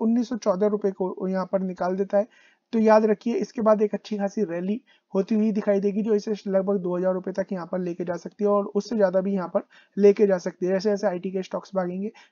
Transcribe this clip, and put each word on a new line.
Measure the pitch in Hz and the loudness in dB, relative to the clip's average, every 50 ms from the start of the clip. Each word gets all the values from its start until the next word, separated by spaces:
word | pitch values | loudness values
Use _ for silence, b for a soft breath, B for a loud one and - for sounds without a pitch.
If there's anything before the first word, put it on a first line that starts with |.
उन्नीस | 220 226 233 247 233 - | 0 2 2 2 0 -2
सौ | 247 | -6
चौदह | 208 - 214 185 185 214 | -2 0 0 0 2 2
रुपये | 208 208 214 208 196 | 0 0 0 -2 -4
को | 190 - 185 185 190 - 190 | -2 -2 -6 -6 -4 -6 -6
यहाँ | 185 190 190 180 180 | -4 -4 -4 -4 -2
पर | - 190 | -2 -2
निकाल | 190 185 180 - 180 180 185 | -2 -4 -4 -4 -4 -2 -2
देता | 190 196 190 - | -2 -2 0 0
है | 202 220 b b b b b b b b _ - | 0 0 b b b b b b b b _ 0
तो | 226 | 2
याद | 214 214 214 220 220 | 6 6 6 6 6
रखिए | 214 208 - - 240 233 | 4 0 0 -2 -4 -2
इसके | - - - - 247 | -2 -4 -4 -4 0
बाद | 214 220 214 208 | 2 2 4 4
एक | 214 208 - | 2 0 -2
अच्छी | 196 - - 208 | -8 -8 -8 -6
खासी | 202 202 196 - 220 202 | -4 -4 -4 -2 -4 -4
रैली | 165 170 175 180 190 214 254 - b b b b _ - | -2 -2 -4 -2 -4 -4 -4 -6 b b b b _ -2
होती | 196 190 - 226 | -2 0 2 2
हुई | 214 214 220 | 2 2 2
दिखाई | 196 214 - 208 202 196 | 0 0 0 2 0 2
देगी, | 190 202 185 220 | 2 0 0 0
जो | 202 226 214 | 0 2 0
इसे | 208 202 226 208 196 - | 0 0 -2 -6 -4 -4
लगभग | 202 190 190 190 202 202 | -2 -2 0 0 0 -2
दो | 196 175 175 180 | -2 -2 -2 -2
हज़ार | 175 185 185 185 | 0 0 0 -2
रुपये | 185 185 196 196 | -2 -4 -6 -6
तक | 202 185 - | -6 -6 -6
यहाँ | 196 180 165 | -6 -8 -8
पर | 170 - 185 | -6 -6 -4
लेके | 180 175 170 175 175 | -4 -6 -6 -6 -6
जा | 175 175 | -6 -6
सकती | 170 - 185 - - 208 | -8 -10 -14 -6 -2 0
है | 202 | 2
और | 202 202 202 | 2 2 0
उससे | - - 202 - - 247 | 0 -2 -4 -2 -2 2
ज़्यादा | 214 196 185 180 190 | 2 2 4 4 0
भी | 185 202 196 | 0 0 -2
यहाँ | 190 175 | -2 -4
पर | 170 - 202 - b b b b b b | -2 -4 -4 -4 b b b b b b
लेके | 196 202 202 202 226 214 | 4 6 6 6 6 4
जा | 196 190 | 4 2
सकती | 175 - 190 - _ 180 | 0 0 -6 -6 _ -2
है। | 180 | 0
जैसे | 190 190 185 214 | 0 0 0 0
जैसे | 202 190 214 | -2 0 0
आईटी | 196 180 180 185 190 | -2 -2 -2 -6 -4
के | 185 185 185 | -6 -6 -6
स्टॉक्स | - - 180 - - 196 | -4 -8 -8 -8 -6 -4
भागेंगे | 190 180 180 180 190 196 220 B B B B | -4 -4 -4 -4 -6 -6 -8 B B B B